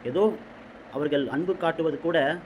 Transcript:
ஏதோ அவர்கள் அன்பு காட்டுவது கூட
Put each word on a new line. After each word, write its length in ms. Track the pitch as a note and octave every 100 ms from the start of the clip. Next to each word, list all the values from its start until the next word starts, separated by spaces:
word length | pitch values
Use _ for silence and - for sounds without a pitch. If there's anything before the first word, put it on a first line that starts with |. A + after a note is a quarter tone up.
ஏதோ 200 | B2 C#3+ G#3+ - - - - - -
அவர்கள் 320 | C#3 D3 C#3+ C3
அன்பு 300 | C3+ F3+ -
காட்டுவது 420 | E3 D#3+ D#3+ C#3
கூட 180 | E3 D#3+ C#3 F3